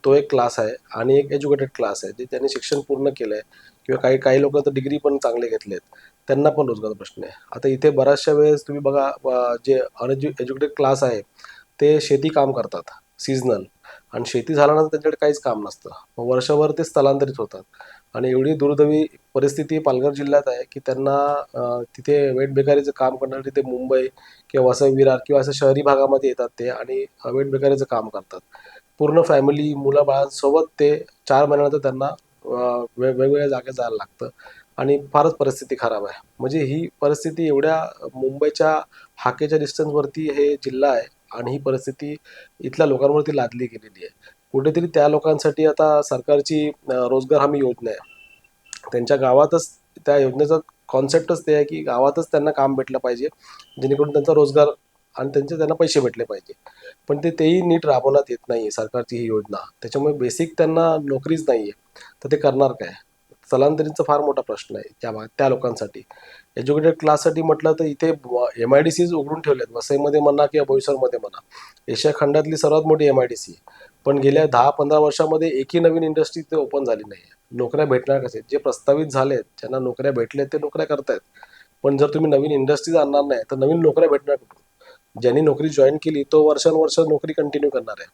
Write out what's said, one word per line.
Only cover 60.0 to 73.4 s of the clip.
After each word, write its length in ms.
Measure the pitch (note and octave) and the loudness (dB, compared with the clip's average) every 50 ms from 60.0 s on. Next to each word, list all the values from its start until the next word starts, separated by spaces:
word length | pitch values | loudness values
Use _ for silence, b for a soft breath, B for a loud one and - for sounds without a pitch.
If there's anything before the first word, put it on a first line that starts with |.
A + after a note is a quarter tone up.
| C#3+ D3+ D3 | -2 -2 -2
बेसिक 400 | C#3+ B2+ B2 A2+ - E3 D#3+ D#3+ - | -2 -4 -4 -2 -4 -6 -6 0 0
त्यांना 380 | E3 D#3+ D#3+ E3 E3 E3 D#3+ | 0 2 2 2 2 2 0
नोकरीच 480 | D#3+ D3 C#3 C3+ C3+ C#3 D3+ D#3+ D#3+ D#3+ C#3+ | -2 -2 -4 -4 -4 -2 -4 -4 -2 0 0
नाहीये, 220 | B2 A2+ G#2+ G2+ - _ _ _ B B B B B _ - | 0 0 -2 -6 -12 _ _ _ B B B B B _ -4
तर 80 | C#3+ | -4
ते 40 | D3+ | -2
करणार 360 | C#3+ - C#3+ B2+ C3 C#3 C3 | 0 0 0 2 2 0 0
काय? 200 | A#2+ - G2 E2+ - - _ _ _ _ _ _ _ _ _ | 0 -6 -12 -14 -14 -20 _ _ _ _ _ _ _ _ _
स्थलांतरितचा 560 | _ - B2+ C3+ D3 D#3 D3 D#3 D3+ D3+ - D#3 | _ 2 4 4 2 2 0 -2 -4 -2 -4 0
फार 140 | - D3 D3 | 2 2 2
मोठा 220 | D3+ D3 C3+ C3 | 2 0 -2 -4
प्रश्न 340 | - - G#2+ - - _ G#2+ | -4 -6 -10 -12 -10 _ -14
आहे 180 | G2+ - - _ _ | -14 -14 -16 _ _
त्या 80 | - A#2 | -10 -10
भाग-, 180 | A2 G#2+ A2 A2+ _ - | -10 -10 -14 -12 _ 0
त्या 100 | C#3 C3 | 2 2
लोकांसाठी. 540 | B2+ B2+ B2+ B2 A2+ - - G#2 _ - - _ B B B B B B B B _ | 2 0 -2 -6 -4 -6 -10 -12 _ -18 -20 _ B B B B B B B B _
एज्युकेटेड 380 | - A#2+ C3+ C#3+ D#3 D3+ E3 E3 E3 | -6 -2 0 0 2 2 2 0 2
क्लाससाठी 420 | D#3 D3+ D3+ D3 - E3 D3+ D#3+ | 2 2 2 4 2 0 0 0
म्हटलं 300 | D#3+ D#3+ D#3 D#3 - D#3+ | 0 0 0 2 2 0
तर 120 | D#3 D#3+ E3 | 0 2 -2
इथे 280 | D#3 C#3+ _ E3 D#3+ | -4 -2 _ -2 -2
ब-, 340 | D#3+ D3 - B2 B2 A#2+ B2 A#2+ - A#2+ | -2 -4 -6 -6 -2 -2 -2 -2 -2 -4
एमआयडीसीज 540 | A2+ A#2+ C3+ C#3 D#3+ E3 D3+ E3 F3 F3 E3+ | 0 4 4 4 4 2 0 0 -2 0 -2
उघडून 260 | D#3 C#3 C#3+ D#3 D#3+ | -4 -4 -6 -8 -6
ठेवलेत, 320 | E3 D3+ C#3 B2+ A#2+ A2+ | 0 -2 -2 -2 -2 -10
वसईमध्ये 480 | A#2 A#2 - - C#3+ C#3 C#3+ D3 C#3+ D3+ | -8 -12 -4 -4 -2 -2 0 0 0 4
म्हणा 260 | C#3+ C#3+ C#3+ C#3+ D3 | 4 4 4 4 0
किंवा 180 | C#3+ - D3+ C#3+ | 2 2 -2 0
बोईसरमध्ये 540 | C3+ C3+ C3+ C3 - C#3+ C3 C3 B2 A#2+ A2 | 2 0 0 0 -2 -2 0 -2 -2 -2 -6
म्हणा. 220 | - G2+ - - _ _ B B B B B B _ - | -10 -12 -16 -18 _ _ B B B B B B _ -8
एशिया 200 | A#2 A2 - D3+ D3 | -6 0 0 0 0
खंडातली 420 | - D3+ C#3+ C#3+ D#3 D3 D#3 D#3+ | 2 0 2 2 0 0 0 -2
सर्वात 260 | D3+ - D3 D3+ D#3 | 0 0 2 2 2
मोठी 220 | D#3 D#3 D#3 D#3 D3 | 4 2 2 4 4
एमआयडीसी 480 | C#3+ C3 C3 B2 A#2+ A#2 - | 2 4 2 0 0 -4 -12